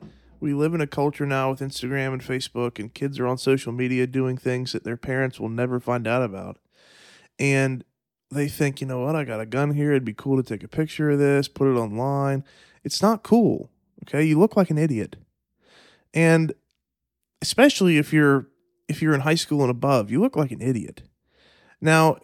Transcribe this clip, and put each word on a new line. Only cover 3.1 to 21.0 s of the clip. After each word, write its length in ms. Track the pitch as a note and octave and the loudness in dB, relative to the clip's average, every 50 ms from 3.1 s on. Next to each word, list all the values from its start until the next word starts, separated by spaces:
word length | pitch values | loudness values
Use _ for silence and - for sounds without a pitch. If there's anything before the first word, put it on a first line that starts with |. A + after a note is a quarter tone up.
| C#3 B2+ | -4 -4
are 80 | B2+ | -2
on 100 | B2 B2+ | -2 -2
social 360 | B2+ - C3+ C3+ C3+ - A#2+ A#2 | -2 2 2 2 2 0 -4 -6
media 340 | B2 B2+ B2 B2+ B2+ B2+ | -4 -2 -2 0 0 -2
doing 300 | B2+ B2+ C3 C3 B2+ B2+ | -2 -2 -2 -2 -2 -2
things 360 | B2+ - B2+ B2+ B2 B2+ B2+ - | -4 -4 -2 -2 -2 -4 -6 -6
that 120 | A2 - | -8 -6
their 120 | A2 A#2 | -8 -8
parents 440 | A#2+ - - C3 C3 C3+ B2+ - - | -8 -6 -6 -4 -2 -2 -4 -4 -6
will 80 | A2 A2+ | -8 -6
never 320 | A2+ A#2 B2 B2+ B2+ B2 | -4 -4 -4 -2 -2 -4
find 260 | - B2+ B2 A#2+ A2+ | -4 -4 -4 -4 -2
out 160 | A2 A#2 B2+ B2+ | -2 -2 -2 -2
about. 360 | A2 F#2+ F#2+ F#2 F#2 G2+ _ _ _ _ _ _ _ _ - - - - - _ _ _ - | -4 -6 -8 -12 -12 -14 _ _ _ _ _ _ _ _ -20 -20 -20 -20 -20 _ _ _ -4
And 460 | C3+ C#3 C#3 C3+ C3+ C3 C3 B2 - _ _ _ _ _ _ _ _ - | 0 0 2 2 2 0 -2 -6 -10 _ _ _ _ _ _ _ _ -8
they 180 | - C#3+ C#3+ C3+ | -4 -4 -4 -2
think, 320 | - - D#3 C#3+ C3+ - | -2 -2 -2 -2 -2 -4
"You 60 | C#3+ | -6
know 140 | C3 C3 B2+ | -6 -6 -4
what? 160 | B2 C#3+ D#3+ | -4 -2 -2
I 80 | D#3 C#3+ | -2 -4
got 160 | A#2+ A2+ G#2+ | -4 -6 -8
a 60 | A2 | -6
gun 260 | A2 A2+ C#3+ D3 D3 D3 | -4 -2 0 0 0 0
here. 200 | D3 D3 D3 C#3+ | 0 2 2 2
It'd 120 | C3+ B2+ | 2 0
be 100 | A2+ G#2 | -2 -8
cool 220 | - - C#3 C3+ | -6 -2 0 0
to 60 | C3 B2 | 0 0
take 200 | - A#2 G2 - | -2 -4 -10 -10
a 60 | - | -8
picture 420 | - D#3 D#3 D3+ - - D3+ D3 | -4 -4 -4 -4 -2 -2 0 2
of 80 | C#3+ C#3+ | 2 4
this, 300 | C#3+ C#3+ C#3 C#3 C3+ - | 4 4 2 2 0 -2
put 200 | - - C#3 C3+ | -2 0 2 2
it 100 | C3 A#2+ | 2 2
online." 640 | A2+ G#2+ G#2 A2+ B2+ C#3 C#3 C#3 C#3 C#3 C#3 C3+ C#3 _ _ _ _ _ _ _ - | 0 -2 -4 -4 -4 -2 -2 0 0 0 -2 -2 -6 _ _ _ _ _ _ _ -10
It's 180 | D3 - - F#3+ | -8 -4 0 2
not 200 | G#3 A3+ G3+ - | 2 2 2 0
cool. 480 | - G#3+ A#3+ A3 D3+ G2+ - - - _ _ _ _ _ - - | 2 4 4 4 4 2 -2 -6 -12 _ _ _ _ _ -20 -12
Okay. 180 | - - C#3 D#3 | -4 -2 0 2
You 140 | D#3+ D3+ D3+ | 4 4 4
look 180 | G3 A3 - | 4 4 4
like 140 | G#3 F#3+ - | 4 2 2
an 80 | D#3 D3+ | 2 0
idiot. 380 | D#3+ D#3+ C3 A2 F#2 - - - - _ _ _ _ _ _ _ _ _ _ _ _ _ _ _ _ _ - | 0 0 0 -2 -4 -6 -10 -18 -20 _ _ _ _ _ _ _ _ _ _ _ _ _ _ _ _ _ 0
And 380 | D#3 E3 E3 E3 E3 D#3+ D#3 - _ _ _ _ _ _ _ _ _ _ _ _ _ _ _ _ - - | 2 4 6 6 6 4 0 -4 _ _ _ _ _ _ _ _ _ _ _ _ _ _ _ _ -10 -8
especially 560 | - - - B3+ D4 - - G3 F3+ E3 D3 | -4 2 4 6 6 6 4 4 4 4 4
if 140 | C#3+ - D#3 | 2 2 4
you're, 360 | D#3 D3 C#3+ C#3 C3+ - - _ _ _ _ _ _ _ - | 4 6 6 4 4 2 -4 _ _ _ _ _ _ _ -8
if 140 | D3 - D#3+ | -6 -2 0
you're 120 | D#3 D3+ | 2 2
in 60 | C#3 | 2
high 140 | C3 D#3 D#3+ | 2 0 0
school 280 | E3 - - D3+ C#3+ C#3 | 0 0 -2 0 0 2
and 80 | B2 | 2
above, 400 | B2 A#2 B2+ C#3 C#3 B2 G#2 G2+ | 0 0 0 2 2 2 2 0
you 100 | A2+ D3+ | 0 0
look 160 | G#3+ C4+ - | 0 0 0
like 140 | D#3 D3+ B2+ | 0 -2 -2
an 120 | A#2 - G#2 | -4 -4 -2
idiot. 400 | C3 C3 A2 D2 - - - | -2 -2 -2 -4 -8 -12 -18